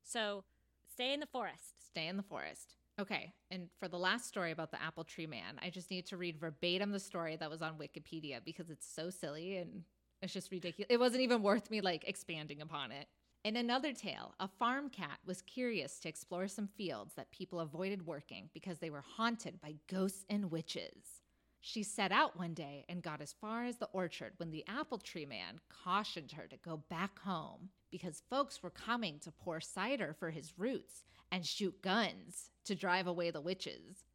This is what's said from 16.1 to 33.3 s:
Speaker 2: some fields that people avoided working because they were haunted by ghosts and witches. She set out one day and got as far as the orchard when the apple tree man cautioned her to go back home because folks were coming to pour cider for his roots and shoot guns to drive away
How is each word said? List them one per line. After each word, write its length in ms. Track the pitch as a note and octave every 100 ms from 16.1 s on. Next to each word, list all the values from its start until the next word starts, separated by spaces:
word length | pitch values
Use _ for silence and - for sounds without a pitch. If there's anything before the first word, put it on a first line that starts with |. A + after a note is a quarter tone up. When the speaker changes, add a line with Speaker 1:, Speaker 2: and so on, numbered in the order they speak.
| D#3 - F3 G3
Speaker 2:
some 180 | G3+ G3+
fields 460 | - F#3 A2+ G2+
that 180 | - -
people 280 | - F3+ F3
avoided 440 | D#3+ D#3+ F#3+ G3+ D#3+
working 440 | D3 - - E3
because 280 | D#3+ F#3+ D#3+
they 100 | E3
were 120 | D3
haunted 600 | - - A3+ A#3 - F#3+
by 140 | D3+ D#3 -
ghosts 380 | F#3 F#3+ F#3+ -
and 220 | G#3 G3
witches. 680 | D#3+ E3 - E2 - - - _ _ _ _
She 220 | - A3+
set 280 | G3+ - G3
out 240 | G#3 D#4 E3+
one 180 | E3+ E3
day 280 | D3 C#3+ -
and 140 | F3
got 180 | E3 D3+
as 100 | D3
far 320 | - G#3+ A3+
as 140 | B3 A#3+
the 100 | -
orchard 400 | F#3+ F3 - G#2+ -
when 120 | E3+
the 140 | D#3 -
apple 300 | A#3 D#4 A3
tree 280 | - E3+ C#3+
man 340 | G#2+ F2 B2 _
cautioned 640 | - F3+ F#3+ G#3 F3+ C3+
her 140 | D3+ -
to 100 | -
go 200 | E3+ D#3
back 420 | - E3 G3 -
home 500 | G3+ F3 - - F#3+ _ _
because 320 | F3+ F3+ D3+ _
folks 320 | C4+ C#4+ -
were 80 | F3+
coming 480 | - - A#3+ G#3 D3
to 120 | -
pour 300 | - F#3 D#3+
cider 520 | - - G#3 C4+ D#3+
for 180 | D#3 E3+
his 260 | D#3 D#3 -
roots 480 | A3+ C4 - - - - -
and 140 | F3+ D#3+
shoot 360 | - G3 -
guns 680 | F#3+ G#3 G3 F#2+ B2+ - - _ -
to 100 | F#3+
drive 320 | F#3+ F#3 F3+
away 240 | F3 E3+